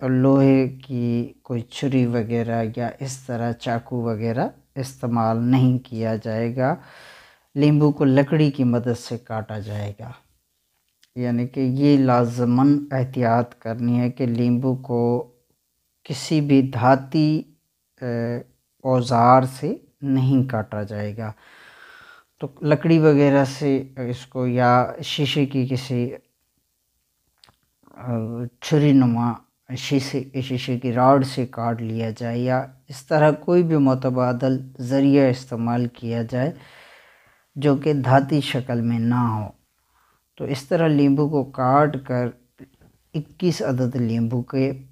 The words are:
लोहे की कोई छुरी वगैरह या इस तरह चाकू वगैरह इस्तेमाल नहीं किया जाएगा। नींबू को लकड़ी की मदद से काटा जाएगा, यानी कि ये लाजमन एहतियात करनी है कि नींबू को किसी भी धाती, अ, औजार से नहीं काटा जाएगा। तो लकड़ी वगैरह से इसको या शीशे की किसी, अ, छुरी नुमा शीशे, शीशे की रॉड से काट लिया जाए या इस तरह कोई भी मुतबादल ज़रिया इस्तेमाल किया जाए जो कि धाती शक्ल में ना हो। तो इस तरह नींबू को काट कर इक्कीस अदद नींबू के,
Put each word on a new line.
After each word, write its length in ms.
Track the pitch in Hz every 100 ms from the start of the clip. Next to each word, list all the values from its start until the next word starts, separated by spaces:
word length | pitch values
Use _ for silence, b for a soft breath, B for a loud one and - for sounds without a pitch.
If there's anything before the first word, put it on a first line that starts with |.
लोहे 640 | 131 127 131 135 135 135 131
की 720 | 131 - 123 120 117 127 -
कोई 180 | - 120
छुरी 440 | 113 - 143 131 123
वगैरह 640 | 120 110 117 113 117 110 120
या 140 | 117 -
इस 260 | 135 - -
तरह 260 | 120 117
चाकू 500 | 113 - 117 - 123
वगैरह 480 | 117 107 113 113 214 - _ -
इस्तेमाल 640 | 127 - 123 117 113 113
नहीं 400 | 120 131 127 127
किया 380 | - 113 113 110
जाएगा। 640 | 113 110 117 127 127 175 B B B B B B B 143
नींबू 360 | 147 147 151
को 120 | 143
लकड़ी 460 | 143 131 135 156 151
की 140 | 139
मदद 300 | 123 120 123
से 240 | 117 - 120
काटा 400 | - 110 107 107
जाएगा, 560 | 107 104 104 101 - 123 _ _ _ _ _ _ _ _ _ 123
यानी 280 | 123 120 123
कि 140 | 135
ये 360 | 131 131 143 143
लाजमन 920 | 131 123 120 120 120 123 143 143 -
एहतियात 640 | 131 131 131 117 120 120 -
करनी 340 | 113 113 120 123
है 140 | 123
कि 160 | 120 127
नींबू 480 | 117 123 123 131
को 440 | 127 131 120 120 120 - _ _ _ _ _ _ _ -
किसी 340 | 147 - 160
भी 300 | 143 135 135
धाती, 880 | 131 127 131 131 160 151 156 - _ _ _ _ -
अ, 360 | 127 117 117 120 - _ _ _
औजार 640 | 131 127 120 120 120 131 127
से 340 | - 147 269 _ -
नहीं 420 | 139 135 131 135 131
काटा 380 | 113 104 107
जाएगा। 500 | 104 104 104 107 110 - B B B B B B B B B -
तो 140 | 143 -
लकड़ी 340 | 147 151 165 165
वगैरह 460 | 156 143 143 139
से 500 | 135 - 147 135 131 -
इसको 480 | 123 123 - 131 127
या 480 | 123 123 123 123 123
शीशे 420 | 147 - 139 151 135
की 200 | 135 123
किसी, 440 | 127 - 123 120 - _ _ _ _ _ _ _ _ _ _ _ _ _ _ _ _ _ -
अ, 480 | 123 117 110 117 120 -
छुरी 300 | - 156 147
नुमा 480 | 135 123 117 120 110 _ _ - 127
शीशे, 640 | - 139 135 139 135 135
शीशे 360 | 127 127 135 123
की 120 | 127
रॉड 340 | 120 127 139
से 220 | 131 - 120
काट 340 | - 117 113
लिया 300 | 113 113 113
जाए 280 | 107 117 120
या 360 | 127 127 131 - -
इस 180 | 139 -
तरह 240 | 156 151
कोई 300 | 147 - 175
भी 140 | 170 156
मुतबादल 1000 | 135 131 131 127 123 123 131 131 131 -
ज़रिया 480 | 123 139 139 143 131
इस्तेमाल 580 | 123 - 117 117 120 120
किया 360 | - 117 117
जाए 320 | 117 123 139 170 B B B B B B B B B 147
जो 180 | 143 135
कि 180 | 147
धाती 460 | 147 123 135 135 151
शक्ल 420 | 139 131 123 120
में 160 | 117 117
ना 300 | 117 123 120
हो। 260 | 110 101 - _ _ _ _ _ _ _ -
तो 100 | 151
इस 220 | 135 -
तरह 200 | 175 160
नींबू 400 | 143 143 139 147
को 160 | 151
काट 520 | 127 - 127 143 151 143
कर 520 | 127 123 123 - _ _ 131 _ _ _ _
इक्कीस 480 | 160 147 - 180 151
अदद 340 | - 127 127 123
नींबू 460 | 117 117 117 123
के, 300 | 123 135 135 131 -